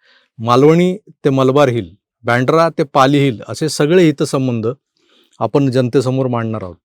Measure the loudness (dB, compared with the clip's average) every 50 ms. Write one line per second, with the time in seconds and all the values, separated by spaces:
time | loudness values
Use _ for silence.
0 | _ _ _ _ _ _ _ -8 -2 2 2 4 6 4 4 4 2 0 -2 -4
1 | -10 -18 _ _ -4 -2 0 2 2 2 2 2 2 2 0 -2 -6 -8 -12 _
2 | _ _ _ _ -4 -2 -2 0 0 0 0 0 0 0 -2 -4 -6 -2 2 2
3 | 2 4 4 2 0 0 -2 -4 -10 -14 -8 -6 -6 -6 -2 -2 0 2 2 4
4 | 4 2 2 0 -4 -4 -2 -2 -2 -2 -2 -4 -4 -6 -6 -8 _ _ _ _
5 | _ _ _ _ _ _ _ -6 -6 -2 0 0 0 0 0 0 -2 0 0 -2
6 | -2 0 -2 -2 -4 -4 -4 -4 -6 -6 -6 -8 -10 -12 -16 -18